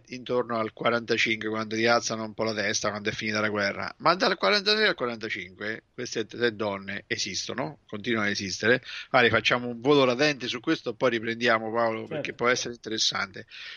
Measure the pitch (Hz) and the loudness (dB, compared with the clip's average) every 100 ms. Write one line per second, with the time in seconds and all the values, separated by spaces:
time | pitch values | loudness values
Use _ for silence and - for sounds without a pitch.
0 | - 127 123 123 113 113 110 - 120 117 | -2 -10 -2 -2 0 -2 -2 -2 0 0
1 | 113 113 113 110 107 110 107 110 117 117 | 2 2 2 0 -2 -4 -2 2 4 4
2 | - 110 107 101 110 107 101 107 107 104 | 2 -4 -6 -4 -2 0 0 0 -2 -2
3 | 104 - 110 107 107 104 101 98 95 - | -4 -4 -2 0 0 0 0 -2 -8 0
4 | 143 185 202 190 196 208 196 214 214 160 | 2 4 2 2 2 2 2 2 2 2
5 | 123 117 110 107 92 90 104 113 - - | -2 -4 -6 -6 -10 -8 -8 -8 -10 -10
6 | 123 120 104 113 120 104 107 98 98 101 | -6 -4 -6 0 0 0 -2 -4 -6 -8
7 | - 117 104 90 - 104 151 143 _ 107 | -6 -4 -4 -6 -6 -6 -8 -10 _ -8
8 | 101 110 101 101 98 - 107 123 - - | -2 0 0 -2 -4 0 2 2 0 -14
9 | - 131 120 110 - 123 123 117 127 147 | 2 4 6 4 2 0 -2 -2 4 6
10 | 127 123 151 135 117 120 160 160 127 110 | 6 4 2 0 -4 -4 -2 -2 -4 0
11 | 131 117 117 117 120 113 110 113 117 110 | 2 2 -2 0 2 2 2 0 0 0
12 | 110 151 117 - 120 123 123 120 110 110 | -6 -6 -6 0 2 2 -2 -8 -6 -2
13 | - 98 98 101 - - - | -2 -2 -6 -10 -18 -16 -16